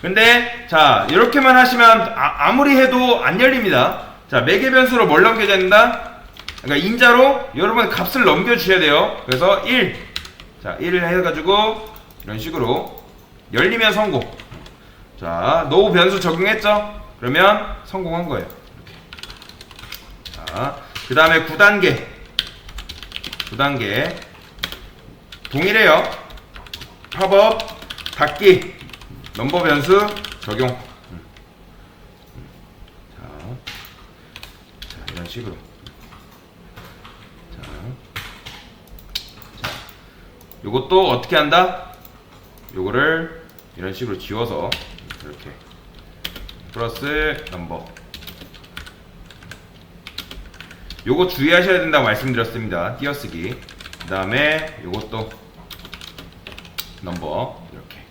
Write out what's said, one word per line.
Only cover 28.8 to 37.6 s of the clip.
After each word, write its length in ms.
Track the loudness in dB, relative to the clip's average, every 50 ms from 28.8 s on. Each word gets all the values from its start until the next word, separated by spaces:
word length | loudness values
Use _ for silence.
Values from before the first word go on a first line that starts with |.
| -20 -20 -20 -20 -20 -20 -20 -20 -20 -16 -10
넘버 260 | -6 -4 -2 -2 0 2
변수 420 | 2 0 0 4 4 4 4 4 0 -6 -10 -14 -14 -16 -14
적용. 260 | -10 -8 -4 -2 -2
자, 80 | -2
음. 560 | -4 -8 -14 -20 -20 -20 -20 -20 -20 -20 -20 -20 -20 -20 -20 -20 -20 -20 -20 -20 -20 -20 -20 -20 -20 _ -20 -20 -20 _ -20 -20 -20
음. 1200 | -20 -20 -20 -20 -20 -20 -20 -20 -20 -20 -20 _ -20 -20 -20 -20 -20 -20 -20 -20 -18 -16 -16 -16 -14 _ -16 -16 -16 -18 -20 -20 -20 -20 -20 -20 -20 -20 -20 -20 -20 -20 -20 -20 -20 -20 -20 -20 -20 -20 -20
자, 80 | -18 -16 -14 -14 -12
이런 120 | -12 -14
식으로. 300 | -14 -14 -14 -14 -14 -16 -16 -20 -20 -20 _ -20 -20 -20 -20 -20 -20 -20 -20 -20 -20 -20 -20 _ _ _ -20 -20 -20 -20 -20 -20 -20 -20 -20 -20 -20 -20 -20 -20 -20 -20 -20 -20 -20 -20
자, 60 | -20